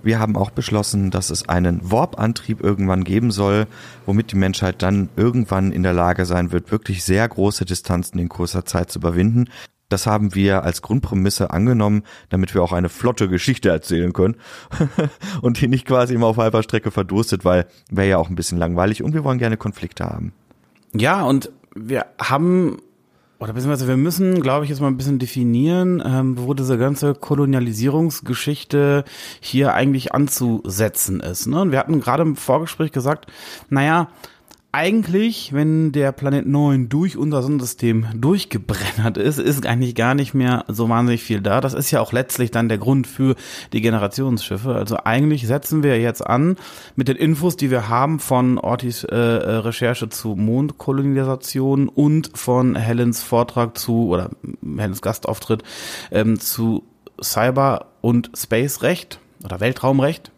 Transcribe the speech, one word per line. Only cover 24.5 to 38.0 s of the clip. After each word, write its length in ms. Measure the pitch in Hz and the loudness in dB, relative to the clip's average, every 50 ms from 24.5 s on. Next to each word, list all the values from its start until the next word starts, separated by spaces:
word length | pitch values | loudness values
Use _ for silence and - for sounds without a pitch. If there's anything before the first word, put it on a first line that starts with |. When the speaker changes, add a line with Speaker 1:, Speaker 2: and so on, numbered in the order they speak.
| 131 147 151 | 0 0 0
Speaker 2:
ich, 40 | 143 | -2
jetzt 120 | 147 135 | -2 0
mal 60 | 143 | 0
ein 100 | 139 131 | 0 0
bisschen 220 | 127 131 139 139 127 | 0 0 -2 0 0
definieren, 840 | 127 120 - 131 123 120 117 120 139 160 175 180 180 185 180 170 - | -2 -4 -2 0 2 2 2 4 2 2 2 2 2 2 0 0 0
ähm, 320 | - 127 131 131 131 127 | 0 0 0 0 0 -2
wo 160 | 123 123 127 143 | -2 -2 -2 -2
diese 240 | 135 131 127 131 | -2 0 0 2
ganze 360 | 113 123 139 143 139 147 143 139 | 2 2 0 0 0 0 -2 -2
Kolonialisierungsgeschichte 1900 | - - - 147 139 143 135 139 127 120 120 110 107 120 139 139 160 165 165 - - - 107 123 - - 147 147 - - _ - 143 143 143 143 143 139 - - - - - - - | -2 -2 -2 0 2 2 2 2 2 0 -2 -2 0 0 2 2 2 2 0 -2 -6 -6 -6 -6 -4 -2 -4 -4 -4 -6 _ 2 2 4 4 2 0 -2 -4 -14 -18 -16 -16 -18 -16
hier 340 | - - - 131 139 123 - | -12 -2 0 2 2 4 2
eigentlich 400 | 98 131 139 135 135 123 - - | 2 2 2 2 0 -2 -2 0
anzusetzen 1040 | 135 143 143 - - 127 120 113 107 - - 95 98 110 104 - - - 98 95 87 | 0 0 0 0 -2 0 0 0 -2 -4 -6 -2 0 0 0 0 -4 -4 -4 -4 -4
ist, 280 | - 85 87 - - | -4 -6 -8 -6 -4
ne? 140 | 117 135 170 | -2 0 0
Und 100 | 196 180 | 0 2
wir 80 | 131 135 | 2 0
hatten 220 | - - 165 143 | 0 2 0 0
gerade 220 | 117 123 120 147 170 | 0 0 0 2 2
im 120 | 160 139 | 0 0
Vorgespräch 560 | - - - 127 147 165 160 - - 160 151 | -2 0 0 0 0 0 -4 -4 -4 -4 -2
gesagt, 400 | - 135 123 139 156 - - - - - - - - - - _ | -2 -2 -2 -2 -2 -2 -6 -20 -20 -20 -20 -18 -18 -20 -6 _
naja, 400 | - 139 139 151 160 175 165 - - - - - - _ _ _ - _ _ _ - | 0 2 2 4 2 2 0 -2 -8 -20 -20 -20 -20 _ _ _ -20 _ _ _ -4
eigentlich, 800 | 143 160 185 214 226 202 160 175 196 220 233 220 - - - | -2 0 2 2 0 0 2 2 2 2 2 -2 -4 -8 -4
wenn 400 | 135 143 151 156 160 160 160 156 | 0 0 2 2 4 2 2 2
der 220 | 139 147 139 135 131 | 2 2 0 0 0
Planet 340 | - 139 139 139 143 - | -2 -2 0 0 0 0
neun 400 | - 143 143 147 143 139 135 123 | 2 2 4 4 4 4 2 2
durch 300 | 113 127 151 180 190 - | 0 0 0 0 0 -2
unser 260 | - 143 151 147 135 123 | -2 -2 0 0 0 0
Sonnensystem 640 | 139 151 139 123 120 - - 120 117 113 113 | 0 -2 -2 -2 -6 -6 -2 0 2 2 2